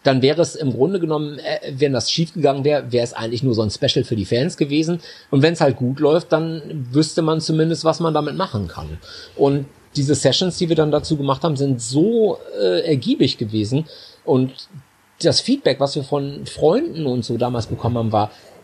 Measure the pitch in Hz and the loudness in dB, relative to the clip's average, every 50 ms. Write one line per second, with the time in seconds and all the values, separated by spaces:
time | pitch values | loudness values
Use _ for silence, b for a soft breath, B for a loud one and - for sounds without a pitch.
0 | _ 143 135 131 120 135 151 156 170 156 - - 160 135 113 110 131 170 196 190 | _ 2 2 4 4 4 4 4 2 0 0 -4 -4 -4 0 2 2 2 2 0
1 | 165 160 156 151 151 147 147 127 - 156 156 147 - - 143 131 147 143 135 120 | -2 0 -2 -2 -2 -6 -8 -8 -6 -6 -6 -6 -6 -10 -4 0 0 2 2 0
2 | 107 - - - 170 160 - 190 147 147 135 139 131 147 147 143 127 123 117 120 | 0 -2 0 0 -2 -2 -2 2 2 2 2 2 2 2 2 0 -2 0 0 0
3 | 120 120 - - 113 113 120 117 135 135 117 104 110 104 - - - 127 - 151 | 0 0 -4 -8 -6 -6 -4 -2 0 0 2 2 0 0 -2 0 -2 0 2 2
4 | 123 - 123 110 95 - - 120 131 175 170 - 170 143 143 151 160 156 175 170 | 0 0 0 -2 0 0 0 0 0 0 0 -2 -2 0 2 0 0 0 -2 -4
5 | B B B B B B - 135 135 160 170 165 165 143 117 - 123 120 135 135 | B B B B B B 2 4 4 4 4 4 2 2 2 2 0 -2 -2 2
6 | 151 143 151 175 165 - - 156 160 165 160 165 147 - 160 156 131 120 123 147 | 2 4 4 4 2 2 0 0 0 -2 -6 -8 -10 -10 -10 -10 -8 -2 0 0
7 | 156 - - - 165 156 160 160 160 - 160 156 156 165 165 156 - 160 156 - | 0 2 0 0 0 2 0 0 0 0 2 2 2 2 0 0 2 0 2 2
8 | 175 165 156 151 151 147 - 156 185 185 - 107 101 80 - - 78 76 78 80 | 0 0 0 0 -2 -2 -4 -4 -4 -4 -2 -4 -4 -4 -8 -12 -12 -12 -12 -14
9 | B B B B B B B - 151 139 139 143 139 135 - _ _ _ _ 147 | B B B B B B B 2 2 2 2 0 -2 -6 -14 _ _ _ _ -2
10 | 139 139 151 147 - 139 127 - 190 185 165 - 180 165 165 156 156 151 151 151 | 0 0 0 2 2 2 2 2 0 -2 -2 -2 0 0 2 2 2 2 2 0
11 | - - 160 147 139 139 135 131 - 170 151 131 139 139 135 117 113 113 127 143 | 0 0 -2 -2 0 0 -2 0 0 -2 0 0 0 0 0 -2 -2 -2 0 2
12 | 165 214 233 233 220 196 - - - - - 101 - 185 180 175 - 170 156 131 | 2 4 4 2 2 2 0 -4 -10 -12 -6 -2 0 2 2 0 2 0 0 0
13 | 110 185 269 - 190 127 - - 123 107 107 110 107 101 127 143 160 B B B | 0 -2 0 2 2 0 0 -2 -6 -4 -2 -2 -2 0 -2 -2 -2 B B B
14 | B B B B B - 147 131 131 127 131 - - - - 143 - _ _ _ | B B B B B 0 2 2 2 0 -4 -10 -20 -18 -18 -20 -20 _ _ _
15 | _ _ _ _ - 165 135 - - - 254 277 - 160 131 - 139 139 - 156 | _ _ _ _ 0 0 0 2 2 0 -2 0 2 0 0 2 0 -2 -2 -4
16 | 135 - - 143 139 139 143 143 139 135 - - 151 151 175 247 330 339 - 165 | -4 -2 -4 -4 -2 -4 -8 -10 -14 -14 -6 2 2 4 4 4 0 -2 -4 -4
17 | 156 139 123 123 113 - 120 117 120 123 123 120 110 - - - - 117 120 120 | -4 -2 -2 -2 -2 -2 -2 -2 -2 -2 -2 -4 -4 -6 -8 -4 -2 -2 -2 0
18 | 113 110 107 107 104 107 B B B B B B | -2 0 2 2 0 0 B B B B B B